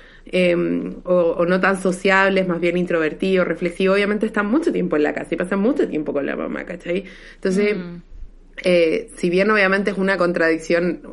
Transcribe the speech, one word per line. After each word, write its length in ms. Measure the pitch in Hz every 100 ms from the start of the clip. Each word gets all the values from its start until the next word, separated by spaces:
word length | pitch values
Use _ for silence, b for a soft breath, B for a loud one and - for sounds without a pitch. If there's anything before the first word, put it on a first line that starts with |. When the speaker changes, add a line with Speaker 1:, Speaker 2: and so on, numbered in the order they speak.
| B B
Speaker 1:
em, 720 | B 185 180 175 170 170 175 185
o, 100 | -
o 300 | 180 170 170
no 160 | 170 185
tan 200 | 190 190
sociables, 680 | 190 180 196 190 196 190 185
más 100 | 170
bien 160 | 175 175
introvertidos, 680 | 175 170 156 156 190 185 175
reflexivos, 500 | 165 175 - 190 196
obviamente 280 | 202 214 214
están 200 | 214 202
mucho 220 | 269 -
tiempo 240 | 185 180 151
en 60 |
la 100 | 147
casa 220 | 147 160
y 20 | 165
pasan 240 | 180 196
mucho 260 | 208 294 -
tiempo 260 | 151 147
con 100 | 139
la 120 | 143 -
mamá, 280 | - -
¿cachai? 400 | - 180 - 180 185 B B
Entonces, 420 | B 196 190 208 208
Speaker 2:
Mm. 200 | 175 175 - - - - - -
Speaker 1:
eh, 460 | 185 175 165 - - -
si 120 | 180
bien 220 | 175 202
obviamente 400 | 214 190 196 202
es 80 | 196
una 180 | 190 190
contradicción 880 | 175 175 165 165 - 170 175 160 -